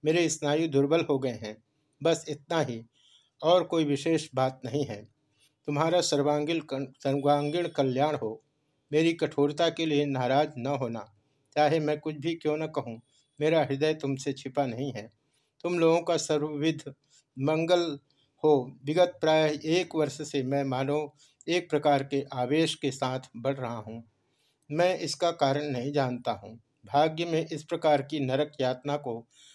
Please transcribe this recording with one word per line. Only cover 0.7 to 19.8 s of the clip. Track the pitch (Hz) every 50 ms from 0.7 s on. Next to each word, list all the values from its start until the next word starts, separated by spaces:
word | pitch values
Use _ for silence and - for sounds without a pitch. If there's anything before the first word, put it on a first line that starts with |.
| 139 139 139 139 151 175 202 170
हो | 147 135
गए | 131 127 120 113 101
हैं, | 104 107 - _ _ _ _ _ _ _ _
बस | 139 165 165 156 160 -
इतना | 147 143 _ _ 175 165
ही, | 147 127 120 113 117 _ _ _ _ _ _ _ _ _ _ _
और | - 156 175 180 165
कोई | 175 - 165 160
विशेष | 147 143 135 - 165 165 160 - - -
बात | 127 131 131 135 - -
नहीं | 123 110 147 143
है। | - 110 101 110 - _ _ _ _ _ _ _ _ _ _ _ -
तुम्हारा | 147 143 156 165 165 180
सर्वांगीण | 165 - - 143 143 147 147 147 147 147 170 165
कन-, | 156 - 139 135 139 - - _ -
सर्वांगीण | 139 135 143 135 143 147 147 147 147 147 175 175 160
कल्याण | - - 139 131 123 127 139 156 151
हो। | 127 117 110 110 113 _ _ _ _ _ _ _ _ _ _
मेरी | 143 151 160 165 165
कठोरता | 165 160 151 - - 143 143 147 147 170 165
के | 160 165 165
लिए | 160 151 143 147
नाराज | 143 139 127 127 123 131 139 151 151 147 127
न | 117 135
होना, | 143 135 127 117 117 113 101 - _ _ _ _ _ _ _ _ _
चाहे | 151 151 147 151 165
मैं | 151 147 151 151
कुछ | - 160 156
भी | 147 135 165 170
क्यों | 165 - 151 151 151
न | 160 156
कहूँ, | 156 147 131 123 113 113 - _ _ _ _ _ _ _
मेरा | 147 156 160 165 147
हृदय | 131 135 135 143 156 156
तुमसे | 156 147 135 139 135 - 147 139
छिपा | 135 - 143 131 143 139
नहीं | 127 117 113 135 143 117
है। | 110 104 117 _ _ _ _ _ _ _ _ _ _ -
तुम | 170 180 175
लोगों | 165 165 165 170
का | 170 170 170 160
सर्वविध | 160 - 156 151 147 156 151 147 147 160 160 156 - 147 139 _ _ _ _ _ _ _ _ -
मंगल | 135 143 156 160 165 165 180 175 170 165 147 139 _ _ _ _ _ _ _ _ -
हो। | 156 151 135 123 131 - - 127
विगत | 139 156 175 180 175 180 -
प्राय | - 160 156 156 156 156 151 143 -
एक | 156 160 180